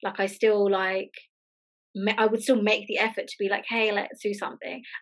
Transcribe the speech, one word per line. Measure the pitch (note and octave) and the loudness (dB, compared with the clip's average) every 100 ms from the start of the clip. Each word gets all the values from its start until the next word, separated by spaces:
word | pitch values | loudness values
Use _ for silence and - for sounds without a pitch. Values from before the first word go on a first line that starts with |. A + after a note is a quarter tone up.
like, | G3+ G3+ | -8 -2
I | G3 | -4
still, | - A3 G#3 G3+ | 2 2 4 4
like, | F#3+ F#3+ F#3+ - - - _ _ _ _ _ _ G3+ | 2 0 -2 -6 -12 -20 _ _ _ _ _ _ -4
ma-, | G3+ G#3+ | -2 2
I | A3 | 2
would | A3 | 2
still | A3 A#3+ | 2 4
make | G#3 G#3+ G#3 | 4 2 0
the | G#3 | -2
effort | G#3+ G#3 - | 0 -2 -8
to | - | -4
be | G3 | -2
like, | G3+ - | -2 -2
"Hey, | A#3 A3 | 0 0
let's | G3+ - - | 0 -4 -6
do | G#3 | -6
something." | G3+ E3+ - - C4+ A#3+ - | -4 -6 -8 -12 -12 -12 -12